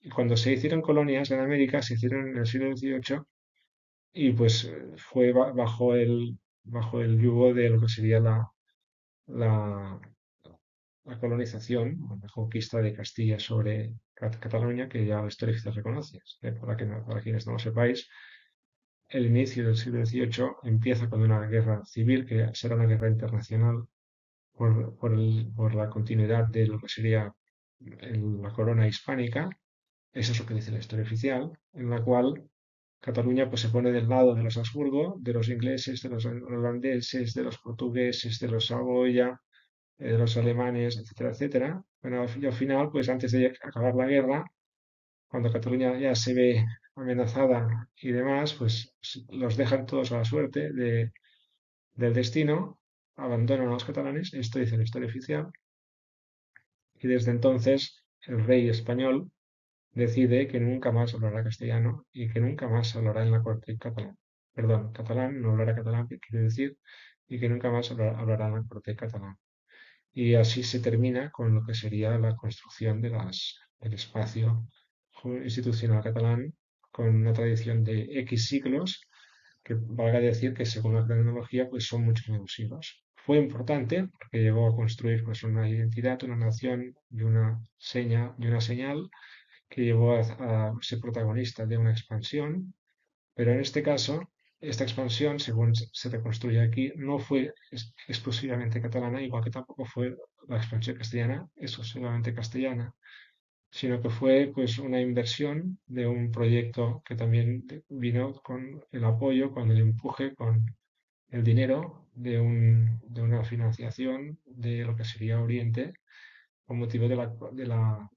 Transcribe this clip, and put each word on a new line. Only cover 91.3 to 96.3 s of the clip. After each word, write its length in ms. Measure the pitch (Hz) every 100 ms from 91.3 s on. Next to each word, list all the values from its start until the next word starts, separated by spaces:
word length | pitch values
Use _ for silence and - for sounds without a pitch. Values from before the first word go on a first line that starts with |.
| 117 117 -
de 140 | 110 113
una 140 | 113
expansión, 840 | 113 - 110 117 147 147 180 185 - _ _ _ _ _
pero 180 | - 120
en 80 | 123
este 220 | 170 147
caso, 480 | 147 139 123 156 180 _ _ -
esta 240 | 151 113
expansión, 540 | 127 - 127 113 147 143
según 360 | - 113 117
se, 120 | 113 113
se 180 | - 120
reconstruye 500 | 113 113